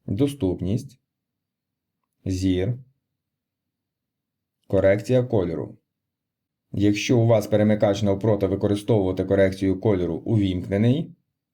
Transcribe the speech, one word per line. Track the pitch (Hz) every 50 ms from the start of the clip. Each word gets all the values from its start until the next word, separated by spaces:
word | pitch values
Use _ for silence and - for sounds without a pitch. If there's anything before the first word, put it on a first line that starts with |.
| _
доступність, | - 101 98 143 143 143 - - 92 87 - 87 90 107 123 - - - _ _ _ _ _ _ _ _ _ _ _ _ _ _ _ _ _ _ _ _ _ _ _ _ _ -
зір, | 98 95 90 95 95 92 90 92 92 123 - - _ _ _ _ _ _ _ _ _ _ _ _ _ _ _ _ _ _ _ _ _ _ _ _ _ _ _ _ _ _ _ _ _ _ _ _
корекція | - - 95 95 98 101 107 117 - 127 127
кольору. | 123 123 120 104 87 85 80 71 - - - - _ _ _ _ _ _ _ _ _ _ _ _ _ _ _ _ _ _
Якщо | - 98 101 104 104 104 - - 131 123
у | 113
вас | 113 117 107 104
перемикач | - 110 104 104 107 107 104 110 104 98 98
навпроти | 104 98 98 98 - 113 107 101 101
використовувати | 90 98 95 - 98 101 104 - - 120 107 95 92 90 92 92
корекцію | 92 101 98 98 95 95 95 101 95 92 92
кольору | - 113 101 90 87 85 82
увімкнений, | 78 - - 117 107 101 95 90 90 87 - 95 101 110 120 131 160 170 - - _ _ _ _ _ _ _